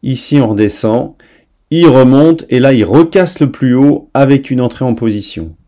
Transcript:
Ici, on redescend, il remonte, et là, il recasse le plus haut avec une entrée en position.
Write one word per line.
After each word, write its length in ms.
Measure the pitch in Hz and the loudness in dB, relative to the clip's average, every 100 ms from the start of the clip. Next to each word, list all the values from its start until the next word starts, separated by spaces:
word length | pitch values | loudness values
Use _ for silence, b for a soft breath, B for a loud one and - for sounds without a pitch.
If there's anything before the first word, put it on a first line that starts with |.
Ici, 380 | - 127 - 143 | -6 -8 -2 0
on 80 | 120 | 0
redescend, 640 | 104 107 - 110 117 - _ b b b _ _ | 0 -2 -2 -2 -2 -4 _ b b b _ _
il 160 | 160 170 | 0 4
remonte, 600 | 131 127 135 156 165 - | 4 4 4 2 0 -2
et 120 | 127 | 0
là, 120 | 135 | 0
il 120 | 131 | 0
recasse 560 | 107 131 165 190 175 - | 2 2 2 0 -2 -2
le 100 | 143 | -4
plus 240 | - 131 | -2 -2
haut 340 | 123 143 143 - | 2 2 0 -4
avec 360 | 131 135 139 135 | -2 0 0 -2
une 120 | 127 | -4
entrée 240 | 123 - 127 | -4 -4 -6
en 80 | |
position. 600 | 113 117 104 101 - 80 80 | -4 -4 -6 -10 -14 -14 -18